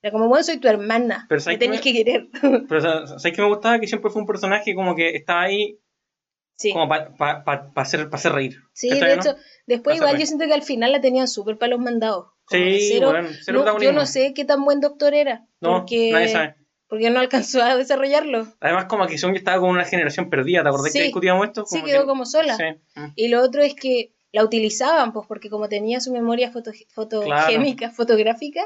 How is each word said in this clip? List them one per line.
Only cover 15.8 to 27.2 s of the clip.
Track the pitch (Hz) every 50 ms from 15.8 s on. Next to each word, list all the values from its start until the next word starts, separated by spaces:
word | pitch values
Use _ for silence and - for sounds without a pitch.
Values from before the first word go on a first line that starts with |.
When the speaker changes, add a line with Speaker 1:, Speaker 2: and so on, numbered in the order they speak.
| 180 - 240 233 226 226
Speaker 2:
nadie | 220 165 170 220
sabe. | 220 170 156 151 - _ _ _ _ _ _
Speaker 1:
porque | _ 220 220 226 233
no | 240 254
alcanzó | 254 254 262 254 214 - - 254
a | 233 240 262
desarrollarlo. | 254 269 262 285 269 269 277 285 302 320 302 254 226 220 220 _ _
Speaker 2:
Además, | - 147 170 185 185
como | 185 226 208 185 165
que | 160 143
según | 160 180 190
yo | 185
estaba | 185 190 185 185
con | 180 185
una | 180 180 175
generación | - - 175 160 147 139 - 180 -
perdida, | - 139 131 156 180 175
¿te | 151 143
acordás | 139 139 139 151
Speaker 1:
Sí. | 147 285
Speaker 2:
que | 294
discutíamos | 277 - 185 175 185 180 190 202
esto? | 220 - 220 208
Speaker 1:
Sí, | - 180 165
Speaker 2:
Como | 156
Speaker 1:
quedó | 156 277 139
Speaker 2:
que | 277
Speaker 1:
como | 269 269 262 247
sola. | 262 - 311 320 294 233
Speaker 2:
Sí. | 208 165 160 156 _ _ _ _
Mm. | 147 147 147 147
Speaker 1:
Y | - 220 240
lo | 233 240
otro | 254 254 240 285
es | 294 277 277
que | - - 262 254 240 226 - _ _ _ _
la | - 214 214
utilizaban, | 214 233 226 220 214 214 - 254 277 330 320 262 226
pues, | 220 214 -
porque | _ 214 202 - 208
como | 208 208 214 202
tenía | 208 202 208 220 240 247
su | 247 262
memoria | 254 240 233 233 233 240 247 240
foto, | 240 240 226 220 214 - - _
fotogémica, | _ - 220 220 226 214